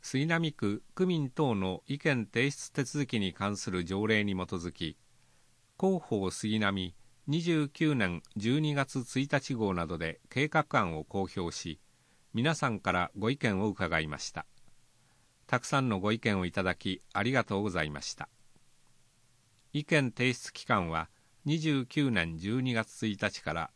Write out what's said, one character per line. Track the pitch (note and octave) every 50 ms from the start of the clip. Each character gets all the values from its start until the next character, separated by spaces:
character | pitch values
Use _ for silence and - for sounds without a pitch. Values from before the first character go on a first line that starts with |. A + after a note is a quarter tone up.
杉 | - - - C3+ D3
並 | E3 E3+ E3 E3+ D#3 -
区 | - A#2 G2+ G#2 - - - -
区 | - F#3+
民 | F3 F3 D#3 C#3+ B2+
等 | - - D3+ C3 A2+
の | G2 F#2+ F#2+ F#2 E2 -
意 | - C3+ C#3+
見 | - D#3+ C#3 A#2+ A2
提 | - - A2+ B2+ C#3+
出 | C#3+ - - -
手 | - - C3+
続 | - - D3 C#3+
き | - - A2
に | G2 F#2 D#2+
関 | - G2 G2+ G#2
す | G2 - -
る | F#2 F2+ F2
条 | E2 F#2+ G2 G#2+
例 | A2 A2 G#2+ G#2
に | G2+ F#2+
基 | F#2 F2+ - G2
づ | F2 E2+ F2
き、 | - - E2 D#2 D#2 _ _ _ _ _ _ _ _ _ _ _ _ _ _ _ _
広 | - - F#3+ F#3+ E3+ -
報 | - A#2 G2+ F#2+ F#2
杉 | - - - G#2+ G#2+ A2
並 | G#2+ G2 G2 G2 F#2 F2 - - - - - _ -
二 | C#3+ C#3+ E3+
十 | E3 F3 E3 D#3 D3
九 | C#3 - - D#3+ D3+ D3
年 | B2 G2+ F2+ F2 E2 - - -
十 | G#2 G2 A2+ C3 D#3
二 | D#3 D3+ D3
月 | C#3+ C3+ - - C3+
一 | A#2+ - - C3 C#3 C#3
日 | - C#3 - - C#3
号 | A2+ A2 G2 F#2
な | F2 E2+
ど | D#2+ F2
で | D#2+ E2 D#2+ D#2+ - _ -
計 | - B2+ D3
画 | D3+ - D#3 D3 -
案 | - B2+ G#2 F2 D#2+
を | D#2 D#2
公 | - - G2 F#2+ F2+ -
表 | G2 F2 E2+
し、 | - - - E2+ D2+ - _ _ _ _ _ _ _ _ _ _ -
皆 | A2 B2 D#3+ D#3+
さ | - D3+ C3
ん | A2 F#2+
か | - G2 F2+
ら | F2+ F2 - -
ご | G2+ G#2 A2+
意 | C#3
見 | - - A#2 G2 F#2
を | G#2
伺 | G#2+ F#2 - F#2+ E2 E2+ D#2+
い | D#2+
ま | D#2 D2 C2+
し | - -
た。 | - E2 - - - - - - - - - _ _ _ _ _ _ _ _ _ _ _ _
た | - B2+ B2
く | -
さ | - - C#3
ん | C3 B2
の | G#2+ F#2+
ご | F#2 G#2
意 | A2 A2+
見 | - A2+ G2+ F#2+
を | F2+
い | F2
た | - G2+ F#2
だ | F#2 F2
き | - - G2 F#2+ - - - -
あ | G2+
り | G#2 B2
が | C3+ B2+ A2+
と | - G#2+
う | G2
ご | G#2 G#2
ざ | F2 F2 D#2
い | D2+
ま | D2 C#2+
し | - - -
た。 | - D2 - _ _ - - - - _ - - _ _ _ _ _ _ _ _ _ _ _ _ _ _ _ _ _ _ _
意 | - D3 D3
見 | - E3+ D3+ C3+ A#2+
提 | G#2+ - B2 C3 B2
出 | - - - -
期 | - -
間 | - B2 G2+ F2 E2
は | E2 D#2+ E2 - _ _ _ _ _ _ -
二 | C#3+ D#3 E3
十 | D#3 D#3+ D3 C3+ B2
九 | - - D3+ C#3+ C3+
年 | A#2 F#2 E2 E2+ D#2+
十 | D#2+ F2 G2+ A#2 C3
二 | B2+ B2+ A#2+
月 | A2+ G#2+ - - - C3
一 | A2 G2+ F#2+
日 | G#2+ G2+ - -
か | - - D#2
ら | E2 D#2+ - _